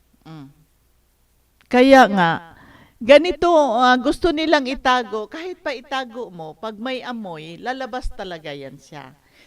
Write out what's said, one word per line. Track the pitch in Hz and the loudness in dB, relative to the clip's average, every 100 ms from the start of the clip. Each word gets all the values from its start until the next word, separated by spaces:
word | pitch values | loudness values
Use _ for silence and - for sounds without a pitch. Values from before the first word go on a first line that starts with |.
| _ _ - | _ _ -20
Mm. | 160 139 143 156 _ _ _ _ _ _ _ _ _ - | -18 -20 _ _ _ _ _ _ _ _ _ _ _ -2
Kaya | 247 262 269 220 | 2 6 8 8
nga, | 202 170 160 165 - - - _ - | 4 2 0 -6 -20 -20 -20 _ -2
ganito, | 226 285 339 - 349 | 6 6 6 0 2
ah, | 330 285 226 254 254 | 4 2 2 4 2
gusto | 247 - 349 | 0 -2 0
nilang | 302 320 302 254 | 0 0 0 0
itago. | 269 262 254 247 220 | -4 0 0 -2 -8
Kahit | 208 320 359 359 | -10 -12 -12 -10
pa | 311 | -10
itago | 254 285 269 262 226 208 | -10 -8 -8 -8 -12 -14
mo, | 175 156 | -14 -16
pag | 151 220 208 | -14 -14 -10
may | 240 262 | -8 -8
amoy, | - 233 202 160 156 170 | -10 -12 -12 -12 -14 -12
lalabas | 202 262 262 254 - | -10 -8 -8 -10 -10
talaga | - 196 170 156 | -12 -12 -12 -12
yan | 143 135 143 | -14 -14 -18
siya. | - 151 135 - _ _ | -20 -20 -20 -20 _ _